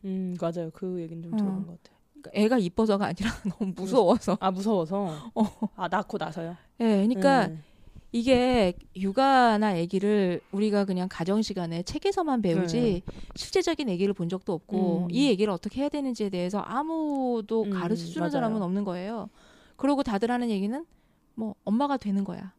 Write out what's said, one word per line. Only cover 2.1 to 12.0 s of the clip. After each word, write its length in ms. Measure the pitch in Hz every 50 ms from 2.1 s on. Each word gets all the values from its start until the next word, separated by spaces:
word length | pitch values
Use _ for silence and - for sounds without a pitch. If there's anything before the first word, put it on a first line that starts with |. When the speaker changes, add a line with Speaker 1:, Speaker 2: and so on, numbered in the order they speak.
| _
Speaker 2:
그러니까 180 | - - - -
애가 240 | - 214 220 247 254
이뻐서가 460 | 196 175 - - 220 220 202 196 202 -
아니라 220 | 160 - 202 226
<laughs> 300 | 226 - - 208 180 -
너무 140 | 208 190 175
무서워서. 600 | - 185 190 190 269 214 175 214 233 - - 180 196
Speaker 1:
아, 120 | - 190
무서워서? 800 | 190 185 196 214 226 190 165 156 185 202 202 180 156 151 - 233 -
Speaker 2:
어. 80 | - 220 202 - - - 208 _
Speaker 1:
아, 120 | - 185 175
낳고 300 | 180 185 202 - - 196
나서요? 380 | - 165 156 185 165 165 175 - _ _ _ _
Speaker 2:
예, 40 | 233 226 214 196 196 214
그러니까 400 | 254 - - 277 277 262 208 185
Speaker 1:
네. 100 | 160 156 147 _ - _ - - - - - - -
Speaker 2:
이게 600 | 233 233 254 262 240 247 254 254 247 208 180 175 - - - -
육아나 760 | 185 190 196 196 254 262 269 269 262 247 233 220 208 214 214 196
아기를 640 | 170 170 170 - 190 190 208 214 208 196 180 175 - - _
우리가 340 | - 196 208 214 202 202 202
그냥 220 | 196 190 185 180 185
가정 300 | - - 165 175 196 214
시간에 420 | 220 - 202 185 175 165 165 165 175
책에서만 580 | - - 302